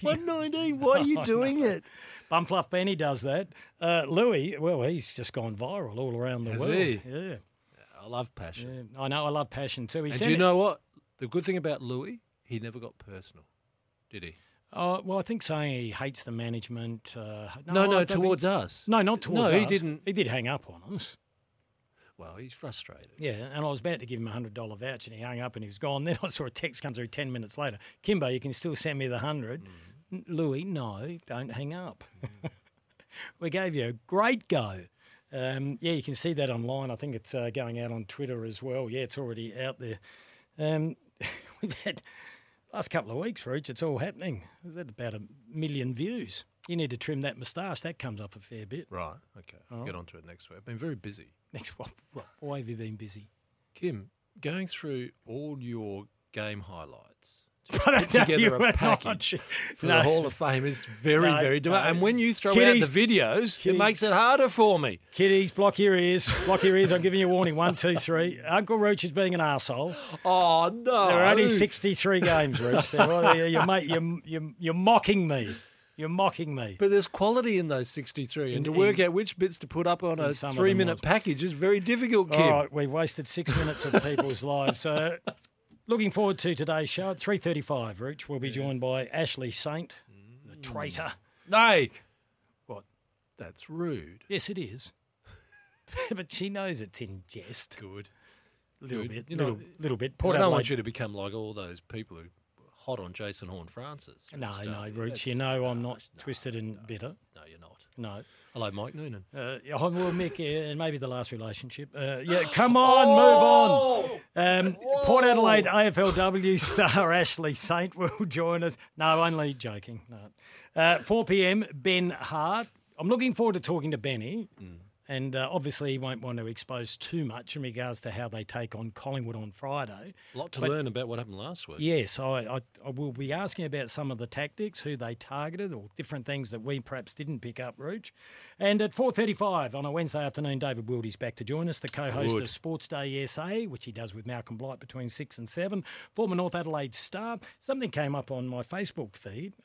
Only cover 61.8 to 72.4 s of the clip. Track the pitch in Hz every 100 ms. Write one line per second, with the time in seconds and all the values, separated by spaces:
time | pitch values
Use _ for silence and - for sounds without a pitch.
61.8 | 165 170 202 240 233 214 202 196 240 240
62.8 | 156 156 226 202 113 180 233 - 185 185
63.8 | 208 190 214 190 233 269 254 226 214 175
64.8 | 135 90 _ - 196 190 190 - 202 -
65.8 | 202 185 175 180 - - - 190 190 190
66.8 | 180 175 180 190 185 180 175 156 175 170
67.8 | 175 170 - 165 175 - 151 185 202 220
68.8 | 208 202 175 151 190 175 156 139 - 123
69.8 | 165 160 - 156 185 185 175 165 170 226
70.8 | 240 240 185 175 185 214 220 208 208 -
71.8 | 202 175 190 185 175 160